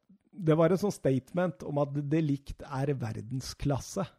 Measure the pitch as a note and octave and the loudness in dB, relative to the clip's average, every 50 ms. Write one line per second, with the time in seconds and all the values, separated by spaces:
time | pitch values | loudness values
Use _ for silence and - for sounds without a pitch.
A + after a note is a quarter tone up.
0 | _ _ - _ _ _ - G#3+ F3+ D#3 D3+ D#3+ E3 D#3+ F#3+ E3+ G3 G3+ - - | _ _ -20 _ _ _ -12 -4 2 4 4 6 6 4 4 2 0 -2 -2 0
1 | - C#3 C3+ B2+ - - - F3 F3+ F3+ - - - D#3 D3 C#3+ D3 C#3 C#3 D3 | 2 2 2 2 0 -2 -2 0 0 0 -2 -4 -8 -4 0 0 0 0 0 -4
2 | D3 C#3+ D#3 E3 D#3+ D3 C#3 C#3 - - - - - - C#3+ C3 C#3 C#3+ C#3+ B2 | -2 0 2 2 2 2 0 0 -2 -8 -12 -12 -10 -8 -4 -2 -2 -2 -2 -2
3 | A#2 A2+ A2 A2 G#2 A2 C3 C3 - - - - - C#3+ C#3 A#2+ - - - G3 | -2 -6 -6 -6 -8 -8 -8 -8 -8 -8 -8 -4 -2 -2 -2 -2 -4 -6 -6 -6
4 | F#3 - - | -6 -6 -8